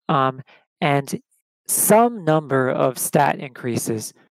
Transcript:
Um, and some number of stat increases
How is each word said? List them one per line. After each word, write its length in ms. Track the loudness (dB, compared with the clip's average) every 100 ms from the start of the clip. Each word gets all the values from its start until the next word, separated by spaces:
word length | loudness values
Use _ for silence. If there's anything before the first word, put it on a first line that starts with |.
| -2
Um, 340 | 0 0 -2 -16 _ _ _
and 380 | 0 0 -2 -10 -12 _ _ _ -6
some 560 | -4 4 6 4 0
number 460 | 0 0 2 0 0
of 300 | 2 0 -2
stat 400 | -2 2 2 0
increases 760 | -8 -10 -6 -4 -4 -6 -8 -16 _